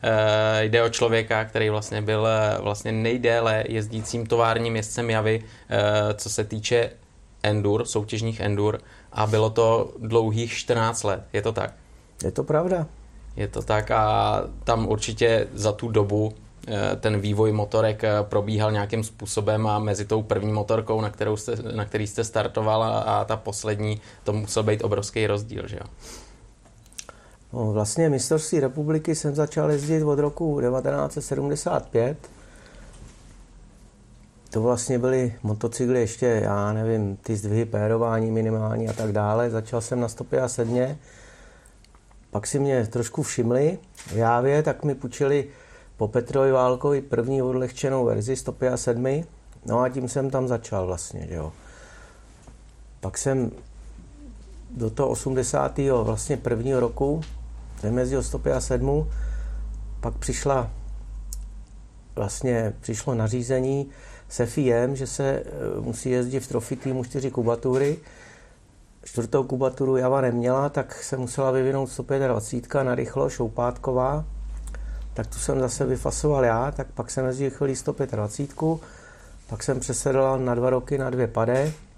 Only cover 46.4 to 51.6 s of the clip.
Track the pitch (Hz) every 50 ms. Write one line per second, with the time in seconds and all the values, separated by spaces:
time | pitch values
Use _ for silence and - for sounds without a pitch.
46.4 | 135 135 131 131 127 127 127 127 - 147 143 139 135 139 123 117 117 127 135 135
47.4 | 127 127 127 127 127 123 - - - 135 135 131 123 117 110 107 107 113 131 127
48.4 | - - 127 - 131 127 123 123 - - 117 117 123 131 135 151 165 165 - -
49.4 | - - - - - - 110 117 127 127 127 139 123 123 - 143 135 135 131 131
50.4 | 131 123 127 113 - - - 98 95 90 90 87 - - - - 82 80 82 82
51.4 | 76 78 - -